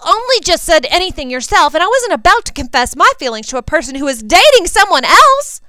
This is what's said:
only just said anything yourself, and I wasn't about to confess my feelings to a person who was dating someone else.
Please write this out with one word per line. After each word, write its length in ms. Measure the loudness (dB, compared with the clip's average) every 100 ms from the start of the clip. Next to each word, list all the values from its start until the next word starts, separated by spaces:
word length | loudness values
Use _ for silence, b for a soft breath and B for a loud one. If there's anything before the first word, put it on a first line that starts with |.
| -2
only 340 | -2 0 -2
just 200 | 0 -2
said 220 | 2 0 0
anything 400 | -2 -4 -6 -8
yourself, 440 | -8 -2 2 2
and 80 | 2
I 60 | 0
wasn't 260 | 0 -2
about 320 | -2 2 2 0
to 80 |
confess 420 | -8 -6 -4 -4 0
my 160 | 0 0
feelings 300 | -4 -8 -8
to 100 | -10
a 60 |
person 320 | -4 -4 -4 -6
who 100 | -6
was 160 | -6
dating 460 | 0 2 4 4 2
someone 380 | 0 2 2 2
else. 560 | 4 6 4 0 -12